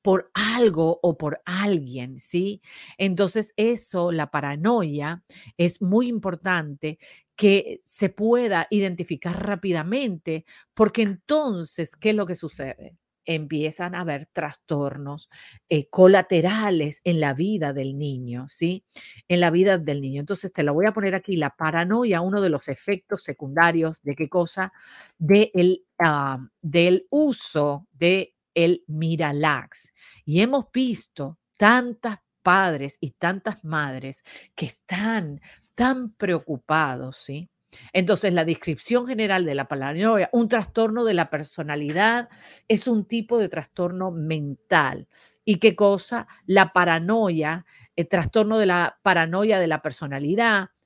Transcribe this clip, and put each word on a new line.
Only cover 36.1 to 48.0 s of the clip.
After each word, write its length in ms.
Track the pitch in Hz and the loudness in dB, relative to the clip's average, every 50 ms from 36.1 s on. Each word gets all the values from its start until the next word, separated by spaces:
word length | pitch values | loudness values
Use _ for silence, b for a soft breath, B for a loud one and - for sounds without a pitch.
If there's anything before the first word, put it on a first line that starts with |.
preocupados, 1040 | _ - 208 180 175 160 - - 147 127 _ - 156 160 156 135 127 131 131 131 131 | _ -6 -2 -2 -2 -2 -2 -6 -8 -8 _ -2 0 0 0 0 -4 -8 -10 -12 -14
¿sí? 320 | - - - 139 151 180 - _ _ _ _ B B B B | -14 -14 -12 -12 -14 -14 -16 _ _ _ _ B B B B
Entonces, 400 | B 190 185 185 202 - - 190 | B 0 2 2 2 2 2 0
la 120 | 175 170 160 | 2 2 2
descripción 600 | 165 156 - - 170 147 - - - 233 247 240 | 0 -2 -4 -4 -6 -6 -6 -4 -2 0 0 0
general 400 | 254 254 214 220 196 190 185 175 | -2 -4 -2 0 0 0 0 0
de 120 | 151 139 | 0 -2
la 100 | 139 135 | -4 -4
paranoia, 640 | - 147 139 135 139 156 170 208 226 226 202 175 - | -4 -4 -4 -4 -4 -2 0 2 2 4 2 2 2
un 160 | - 233 233 214 | 2 2 2 2
trastorno 540 | 247 220 190 - - 226 226 220 220 240 | 0 -2 -2 -4 -2 0 0 0 0 0
de 100 | 233 220 | 0 2
la 160 | 196 175 160 - | 2 2 0 0
personalidad, 1000 | 151 147 151 - - - 147 151 147 147 147 147 151 180 208 226 233 240 240 240 B B B B B B B - | -4 -8 -8 -8 -10 -10 -6 -6 -4 -4 -4 -4 0 2 2 2 2 0 -4 -8 B B B B B B B 0
es 180 | 220 - - | 0 0 2
un 180 | 254 226 214 196 | 0 0 0 0
tipo 320 | - 233 233 220 - 233 | -2 -4 -4 -2 0 0
de 120 | 226 202 170 | 0 0 0
trastorno 640 | - 156 147 - - - 175 175 180 185 185 185 | -4 -8 -10 -10 -6 -4 -4 -4 -4 -4 -6 -6
mental. 960 | 170 165 151 160 160 156 147 143 135 - _ - 185 160 143 131 - - - b b b b b b b - | -4 -4 -4 -4 -4 -4 -4 -6 -8 -10 _ 2 4 4 4 4 -2 -6 -14 b b b b b b b 0
¿Y 120 | 214 202 | 0 0
qué 180 | 170 220 214 - | 4 4 2 4
cosa? 540 | - 208 202 202 180 - - 247 226 - b b b b | 4 2 2 2 2 -4 -8 -8 -8 -10 b b b b
La 260 | 185 190 196 185 - | 2 4 4 4 4
paranoia, 920 | - 180 175 170 165 165 170 185 220 233 214 185 165 156 151 151 165 180 b b b b b b - | 4 2 4 4 2 0 0 0 0 2 2 0 0 0 -2 -4 -4 -6 b b b b b b -4
el 100 | - | -4